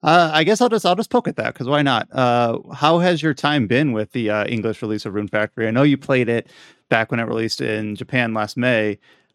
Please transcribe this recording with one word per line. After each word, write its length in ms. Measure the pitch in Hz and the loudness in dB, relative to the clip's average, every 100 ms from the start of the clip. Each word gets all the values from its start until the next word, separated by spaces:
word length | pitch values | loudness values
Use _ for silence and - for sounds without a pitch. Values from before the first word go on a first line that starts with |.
Uh, 280 | 156 170 165 | 4 4 4
I 100 | 156 | 2
guess 160 | 160 214 | 2 2
I'll 80 | 247 | 2
just, 160 | 220 | 2
I'll 120 | 180 180 | 0 0
just 120 | 226 | 0
poke 200 | 247 226 | -2 -2
at 80 | 147 | -6
that, 180 | 117 | -6
'cause 120 | - 123 | -6 -2
why 140 | 147 | 0
not? 280 | 143 120 107 | 2 0 -2
Uh, 460 | - 127 120 120 113 - | 0 2 2 0 -2 -8
how 240 | 139 151 170 | 0 2 4
has 240 | 180 170 | 2 0
your 100 | 156 | -2
time 340 | 143 147 147 107 | -2 0 0 2
been 260 | 120 151 | 2 2
with 200 | 110 107 | -2 -4
the, 160 | 127 110 | -4 -2
uh, 160 | 104 104 | -2 -2
English 360 | 117 107 107 | -2 -4 -4
release 240 | 110 107 110 | -4 -6 -4
of 80 | |
Rune 140 | 98 104 | -6 -4
Factory? 380 | 107 104 - 113 | -2 -4 -2 -2
I 40 | |
know 120 | 113 | 2
you 140 | 147 135 | 2 2
played 320 | 135 131 120 | 0 0 2
it 220 | 117 - - - _ _ | -2 -4 -16 -20 _ _
back 200 | 117 - | 0 0
when 100 | 117 | -2
it 40 | 117 | -4
released 360 | 117 113 - | -4 -4 -4
in 340 | 131 107 107 104 | -4 -4 -6 -8
Japan 380 | - 127 120 | -4 -2 0
last 240 | 110 107 - | -2 -4 -2
May, 400 | 123 120 107 98 _ _ _ | 0 0 0 -4 _ _ _